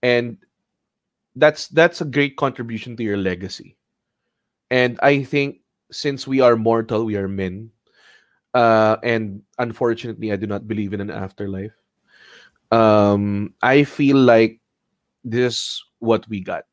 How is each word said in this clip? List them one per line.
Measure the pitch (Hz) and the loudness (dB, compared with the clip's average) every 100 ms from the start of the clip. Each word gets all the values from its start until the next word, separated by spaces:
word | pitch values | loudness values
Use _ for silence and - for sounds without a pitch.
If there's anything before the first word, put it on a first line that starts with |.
And | 123 120 120 - _ _ _ _ _ _ _ _ _ - | 2 0 -2 -12 _ _ _ _ _ _ _ _ _ 2
that's, | 151 151 - | 2 2 -4
that's | 151 170 - | 2 2 2
a | 160 | -4
great | 135 143 135 | 0 -2 -2
contribution | 139 131 117 113 123 117 | -6 -4 -10 -10 -12 -8
to | |
your | 113 101 | -4 -2
legacy. | 95 90 92 - - _ _ _ _ _ _ _ _ _ _ | -2 -4 -10 -16 -20 _ _ _ _ _ _ _ _ _ _
And | 127 123 120 | 0 0 2
I | 139 143 | 2 2
think | 131 147 139 - _ _ _ | 0 -2 -4 -8 _ _ _
since | - 147 135 - | -8 -8 -8 -4
we | 131 | 4
are | 123 117 | 4 4
mortal, | 110 113 113 110 | 2 0 0 -4
we | 113 101 | -2 -4
are | 98 | -6
men, | 98 95 95 113 _ _ _ _ _ _ _ _ | -6 -6 -8 -16 _ _ _ _ _ _ _ _
uh, | 123 117 110 110 110 | 2 4 4 4 0
and | 120 113 110 98 _ - | -2 -2 -4 -10 _ -8
unfortunately, | 120 110 120 113 120 107 107 | -8 -2 -2 -2 -8 -8 -6
I | 101 | -6
do | 101 | -6
not | 101 107 | -8 -6
believe | 107 101 | -6 -6
in | 98 | -8
an | 98 | -8
afterlife. | - 95 _ 101 95 104 _ _ _ _ _ _ - _ _ _ | -10 -12 _ -10 -8 -12 _ _ _ _ _ _ -20 _ _ _
Um, | 113 110 107 104 101 104 101 104 _ | 4 6 6 4 2 0 -4 -6 _
I | 120 139 | 2 4
feel | 143 - 139 139 | 2 0 2 6
like | 127 113 113 - _ _ _ _ _ _ 123 | 6 6 4 -2 _ _ _ _ _ _ -6
this | 117 | -2
is | 123 117 - - - _ | -2 -2 -8 -12 -16 _
what | 113 110 - | 0 0 0
we | 107 | -10
got. | 92 85 - | -8 -10 -12